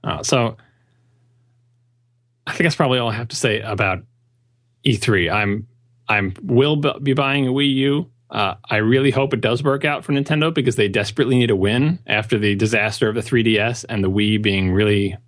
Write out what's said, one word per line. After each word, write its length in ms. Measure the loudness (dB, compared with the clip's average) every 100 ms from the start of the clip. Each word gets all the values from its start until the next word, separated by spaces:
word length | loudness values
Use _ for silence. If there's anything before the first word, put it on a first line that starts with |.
Uh, 180 | -6 -6
so 340 | -2 0 0 -6 _ _ _ _ _ _ _ _ _ _ _ _ _ _ _ _ _ _ -14
I 60 |
think 100 | -2
that's 140 | -2 0
probably 220 | 0 0
all 120 | 0
I 40 |
have 140 | -4 -6
to 80 | -4
say 240 | -2 -2
about 440 | -4 -2 -2 -2 -8 _ _ _ _ _ _ _
E 100 | 0
three. 340 | 0 2 2 2
I'm, 380 | 0 -2 -4 -8 _ _ _ -4
I'm, 240 | -2 -2 -6
will 360 | 0 2 4 2
bu-, 240 | 0 -2
be 120 | -2
buying 360 | 0 0 0 0
a 20 |
Wii 240 | 0 0
U. 360 | 2 0 0 -4 _ _
Uh, 240 | -2 -2 -4 -4
I 60 | 0
really 340 | 2 4 4
hope 240 | 2 0
it 60 | 0
does 220 | -2 0
work 220 | -2 0
out 200 | -2 -4
for 80 | -2
Nintendo 420 | -2 0 0 0
because 220 | 0 0 0
they 120 | 0
desperately 480 | 0 -2 -2 2 2
need 140 | 2
a 60 | 2
win 420 | 2 2 0 -2 -2
after 320 | -2 0 0
the 160 | 0
disaster 540 | 0 0 0 -2 0 -2
of 80 | -2
the 60 |
three 200 | 0 0
D 160 | 2 2
S 240 | 0 -4
and 180 | -6 -2
the 80 | 0
Wii 300 | 0 0 2
being 320 | 0 0 2
really 440 | 2 2 2 0 -6